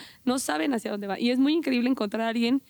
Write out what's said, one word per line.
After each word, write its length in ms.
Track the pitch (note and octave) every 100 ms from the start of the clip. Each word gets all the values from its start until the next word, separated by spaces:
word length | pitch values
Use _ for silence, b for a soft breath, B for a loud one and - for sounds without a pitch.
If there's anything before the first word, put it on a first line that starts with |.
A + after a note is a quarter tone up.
| B B
no 160 | B3+ C4
saben 340 | - D4+ D#4
hacia 180 | A#3 G#3
dónde 160 | G#3 G3+
va. 120 | F#3+
Y 120 | A#3+
es 80 | B3+
muy 140 | C#4
increíble 360 | E4 D4 B3 B3
encontrar 320 | B3+ G#3 A3
a 80 | A3+
alguien 320 | A#3 A#3 C4+ -